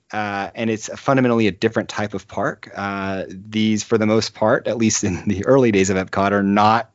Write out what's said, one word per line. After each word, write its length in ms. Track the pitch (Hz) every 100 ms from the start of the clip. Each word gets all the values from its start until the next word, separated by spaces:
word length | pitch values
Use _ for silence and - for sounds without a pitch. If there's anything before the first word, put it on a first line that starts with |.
| _
uh, 380 | 107 104 101 98
and 140 | 117 113
it's 200 | 110 - -
fundamentally 460 | - 135 127 117 107
a 40 |
different 380 | - 110 113 92
type 240 | - 104
of 160 | 95 -
park. 420 | - 143 208 - 95
Uh, 480 | 101 98 95 95 82
these, 520 | 95 107 110 107 107
for 140 | - 113
the 80 |
most 300 | 107 110 107
part, 320 | - 110 135 -
at 80 | 113
least 280 | 110 -
in 220 | 104 85 107
the 200 | 95 131
early 260 | 135 120
days 160 | 98 95
of 80 | 95
Epcot, 360 | 92 98 98
are 100 | 101
not, 480 | 98 101 104 113 -